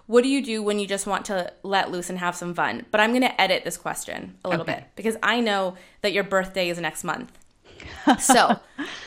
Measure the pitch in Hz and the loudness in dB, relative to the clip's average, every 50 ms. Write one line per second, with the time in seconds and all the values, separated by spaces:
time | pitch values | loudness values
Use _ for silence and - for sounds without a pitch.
0 | _ - 220 247 254 269 277 277 220 214 220 220 208 208 208 208 202 185 196 190 | _ 4 4 6 6 6 4 0 0 -2 -4 -2 0 0 0 0 0 -2 -4 -4
1 | - 208 190 180 - - 196 185 175 - - _ - 196 196 190 - - 175 175 | -2 -2 -4 -4 -2 -2 -2 -2 -4 -4 -8 _ -4 -2 0 0 0 0 -2 -6
2 | 175 - 185 180 180 180 170 - 175 175 170 170 151 123 107 113 - - - 214 | -6 -6 -6 -4 -2 -4 -4 -4 -6 -4 -2 0 0 0 -2 -4 -4 0 2 4
3 | 214 226 240 254 262 - - - 190 190 180 - - 170 - - - 165 - - | 4 4 4 4 2 2 2 2 2 2 2 0 -2 -4 -8 -8 -8 -8 -8 -8
4 | - - - - - 185 - - - 185 175 165 165 - - - - - _ - | -8 -10 -10 -10 -12 -14 -14 -10 -4 -2 -2 -2 -2 -4 -6 -8 -8 -14 _ -6
5 | 196 220 220 - - 202 226 240 233 214 202 196 190 180 185 - - - _ _ | -4 -4 -2 0 0 0 0 2 2 2 2 0 0 -2 -4 -8 -16 -20 _ _
6 | - 202 165 202 185 170 196 190 185 185 - 190 180 175 170 175 165 156 - - | -2 0 0 0 0 2 0 0 0 0 -2 -2 -2 -2 -2 -4 -4 -6 -6 -6
7 | - 170 - - - - - - - _ _ _ _ - - - - - - - | -6 -6 -6 -6 -8 -14 -18 -20 -20 _ _ _ _ -20 -20 -20 -18 -16 -16 0
8 | - 285 254 - - - 254 226 175 - 220 - - - - - 311 - - - | 2 2 4 4 4 6 6 6 6 6 4 0 -4 -10 -12 -10 -10 -10 -10 -12
9 | - | -14